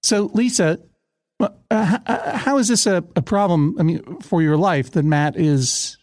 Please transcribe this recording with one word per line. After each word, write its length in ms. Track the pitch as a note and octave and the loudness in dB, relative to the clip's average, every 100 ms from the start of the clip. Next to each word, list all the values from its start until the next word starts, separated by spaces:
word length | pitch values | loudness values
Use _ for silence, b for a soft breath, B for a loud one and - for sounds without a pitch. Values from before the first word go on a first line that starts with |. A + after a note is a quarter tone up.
So, 260 | - G#3+ G#3 | 0 0 0
Lisa, 460 | G3+ B3 B3 E3 E3 - _ _ _ _ _ | 0 0 2 0 0 -8 _ _ _ _ _
uh, 100 | A3 - _ | -6 -6 _
h-, 280 | A3 G#3 G#3+ - | 0 0 -2 -2
uh, 320 | A#3 - A#3 | -4 -4 -6
how 200 | - C#4 | -2 0
is 80 | A3+ | 2
this 180 | A#3 - | 2 2
a, 180 | F#3 E3+ - | 0 -2 -4
a 60 | |
problem, 540 | - G3+ G3+ E3+ D3 - | -2 0 2 2 0 0
I 40 | |
mean, 360 | D#3+ E3+ - F3 | 0 -2 -8 -16
for 200 | - F3 | -4 0
your 160 | D#3+ D3+ | 2 2
life 340 | F#3+ D#3 B2+ | 2 0 -2
that 120 | - | -2
Matt 320 | D3+ D3 D3 B2+ | 2 2 0 0
is 600 | D#3 C#3+ B2+ - - - | 2 2 0 -2 -6 -12